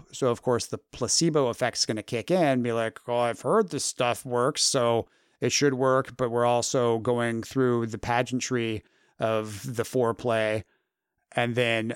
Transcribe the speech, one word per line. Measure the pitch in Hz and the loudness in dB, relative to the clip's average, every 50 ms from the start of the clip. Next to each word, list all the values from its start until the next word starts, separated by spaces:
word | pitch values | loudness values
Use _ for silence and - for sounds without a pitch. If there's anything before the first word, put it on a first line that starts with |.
| - _ - | -14 _ -6
So, | - 139 123 | -2 0 0
of | 117 - | 0 0
course, | - 131 120 113 - | 0 0 0 0 -2
the | - - - | -4 -8 -10
placebo | _ _ - - 123 117 - - 165 170 151 151 135 120 | _ _ -8 -6 -2 0 0 2 2 2 2 2 2 0
effect's | 110 - 127 117 - - - | 0 -2 -2 -2 -2 -2 -2
gonna | - 113 107 | -2 -4 -6
kick | - - 123 113 107 - | -6 -4 -6 -4 -2 0
in, | 170 185 165 143 135 127 120 | 2 2 4 2 2 2 0
be | 120 | 0
like, | 113 117 113 113 - - _ | 0 0 -2 -4 -6 -8 _
"Oh, | - 120 | -2 0
I've | 120 120 117 113 - | 0 0 0 -2 -2
heard | - 131 180 220 214 170 | -2 0 2 2 2 0
this | 151 131 - | -2 -4 -4
stuff | - - - 127 120 117 - - | -4 -2 0 0 0 0 -2 -4
works, | 135 123 120 123 139 151 - - | -2 0 0 2 0 0 0 0
so | - - 135 120 117 117 113 104 - _ _ _ _ _ _ | 2 2 2 2 2 2 0 -2 -4 _ _ _ _ _ _
it | 127 123 | -2 0
should | - - 143 143 131 | 2 2 2 2 2
work," | 123 135 131 131 131 131 - 120 | 2 2 2 2 2 0 -2 -4
but | - 127 117 | -4 -2 -2
we're | 117 120 120 | 0 2 2
also | 120 120 117 117 - - 131 120 117 113 | 4 2 2 0 0 0 2 2 2 2
going | 113 110 127 120 120 117 117 117 113 107 | 2 0 0 0 0 0 -2 -2 -4 -6
through | - - 131 131 123 120 117 117 | -4 0 2 2 2 2 2 0
the | 113 107 107 | -2 -6 -4
pageantry | - - 120 120 127 - 127 123 - - 131 120 117 113 110 104 - _ _ _ _ _ _ - | -2 0 0 0 0 0 -2 -4 -2 -2 -2 -2 -2 -2 -4 -6 -8 _ _ _ _ _ _ -2
of | 117 110 113 110 110 107 107 98 - 135 120 | 0 0 0 0 -2 -4 -8 -10 -10 -6 -4
the | 117 110 | -4 -4
foreplay. | - - 131 120 113 113 - - 120 113 110 110 107 107 107 - _ _ _ _ _ _ _ _ _ _ _ _ - - | -2 0 0 0 0 0 -2 -2 0 0 0 0 0 -2 -4 -6 _ _ _ _ _ _ _ _ _ _ _ _ -6 -2
And | 127 120 120 117 | -2 -2 0 0
then, | 123 123 117 113 113 110 113 120 | 0 2 2 2 0 -2 -4 -4